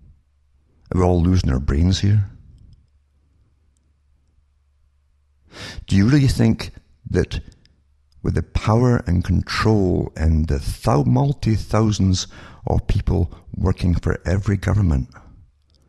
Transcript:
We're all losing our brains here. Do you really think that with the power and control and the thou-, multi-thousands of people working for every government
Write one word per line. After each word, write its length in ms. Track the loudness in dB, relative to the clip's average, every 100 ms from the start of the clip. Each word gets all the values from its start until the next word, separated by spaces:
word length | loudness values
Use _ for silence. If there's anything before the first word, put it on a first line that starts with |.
| -20 _ _ _ _ _ _ _ _
We're 100 | 2 2
all 160 | 4
losing 280 | 4 2 2
our 80 | -2
brains 420 | 0 0 2 2
here. 280 | 2 2 0 -8 -20 -20 -20 -20 _ _ _ _ _ _ _ _ _ _ _ _ _ _ _ _ _ _ _ _ _ _ _ _ _ _ _ -20 -16 -16 -2
Do 100 | 2
you 100 | 4
really 200 | 4 2
think 440 | 2 2 0 -6 -16 _ _ -4
that 320 | -2 -2 -6 -10 -18 _ _ _ _ _ _
with 120 | -6
the 80 | -4
power 560 | -4 -4 0 2 2 2 0
and 180 | -2
control 880 | 0 -2 -2 -2 0 2 2 0 -4 -2
and 320 | 0 2 0
the 100 | -2
thou-, 460 | -4 -4 0 0
multi-thousands 1200 | 2 0 0 -2 -2 -2 0 0 0 2 0 0 -4 -16 -20 -12 -4
of 200 | -2 0
people 460 | -2 0 -2 -2 -6 -16 -4
working 380 | -4 -2 0
for 260 | 0 -2 -4 -2
every 320 | -2 -2 -2
government 500 | 0 0 2 0 -4 -12 -20 -20 -20 _ _ _